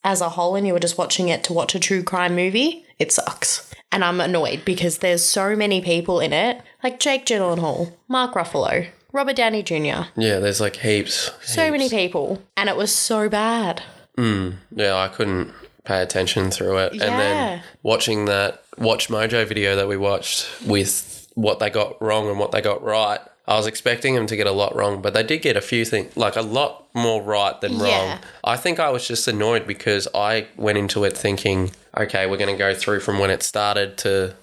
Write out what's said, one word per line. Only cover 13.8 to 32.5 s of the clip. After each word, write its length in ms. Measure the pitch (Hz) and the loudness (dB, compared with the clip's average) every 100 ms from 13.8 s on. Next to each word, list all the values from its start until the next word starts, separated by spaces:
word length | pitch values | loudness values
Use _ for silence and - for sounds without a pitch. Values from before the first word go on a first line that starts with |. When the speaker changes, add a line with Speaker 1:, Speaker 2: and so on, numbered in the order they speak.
| - - - - | -10 -20 -10 0
Speaker 2:
Mm, 380 | 113 101 92 92 - | 2 2 -2 -6 -12
yeah, 200 | 110 101 95 | -2 0 2
I 120 | 95 | 0
couldn't 440 | - 104 92 - - - _ | 0 -2 0 -4 -10 -20 _
pay 160 | - 95 | -4 -2
attention 520 | 92 95 92 - 95 | 0 0 0 0 0
through 260 | - 92 95 | 0 0 0
it. 140 | 95 | 0
And 80 | - | 0
then 360 | 101 101 101 104 233 175 | 0 2 0 0 -2 -6
Speaker 1:
Yeah. 40 | - - | -12 -8
Speaker 2:
watching 440 | - 196 - 104 104 | 0 0 2 0 2
that 360 | 101 101 - _ - | 2 0 -4 _ -2
Watch 300 | 113 107 - | 0 2 0
Mojo 360 | 110 110 117 107 | 0 2 2 0
video 280 | 107 98 98 | 0 2 2
that 120 | 98 | 0
we 80 | 98 | 0
watched 500 | 101 98 - - - - | 0 0 -2 -4 -6 -8
with 640 | - 104 98 - - - - | 0 2 2 -2 -6 -18 -10
what 240 | - 104 - | 0 0 2
they 100 | 107 | 0
got 320 | 104 104 - | 0 -2 -2
wrong 300 | 110 107 107 | 0 0 0
and 80 | 101 | -2
what 140 | 101 | 0
they 80 | 107 | 0
got 220 | 104 101 | 0 -2
right, 340 | - 107 104 104 - _ - | 0 0 0 -2 -8 _ 0
I 80 | 107 | 2
was 100 | 107 | 2
expecting 480 | - 123 120 135 | -2 -2 0 2
them 140 | 127 107 | 2 0
to 80 | 107 | 0
get 100 | 101 | 2
a 60 | |
lot 240 | 98 101 107 | 2 0 2
wrong, 260 | 101 101 | 0 0
but 100 | 101 | 0
they 120 | 107 | 0
did 180 | 110 156 | 0 0
get 140 | 160 101 | 2 0
a 40 | |
few 240 | - 117 | 0 0
things, 320 | 113 107 92 - | 0 -2 -2 0
like, 200 | 107 110 | 0 0
a 40 | |
lot 420 | 110 120 143 - - | 0 0 0 -4 -8
more 260 | 120 117 110 | 0 2 0
right 400 | 101 104 98 - | 0 2 2 0
than 120 | 104 | -4
Speaker 1:
Yeah. 120 | 98 101 95 95 | 0 2 2 0
Speaker 2:
wrong. 80 | 185 - - | -6 -12 -4
I 120 | - 120 | -2 0
think 220 | 180 165 | 0 0
I 120 | 156 | 0
was 160 | 123 - | 0 -2
just 180 | 117 - | -2 -2
annoyed 400 | 107 107 117 101 | 2 2 2 0
because 400 | 98 - 104 95 | -4 0 0 0
I 320 | - 104 110 107 - | 0 2 0 -4 -2
went 220 | 107 101 | 0 2
into 240 | 101 - | 0 2
it 120 | 101 - | 0 0
thinking, 560 | 104 98 107 95 92 - _ - | -2 0 0 2 0 -4 _ -4
"Okay, 280 | 107 98 95 | -2 0 0
we're 100 | 98 | 0
gonna 200 | 101 | 0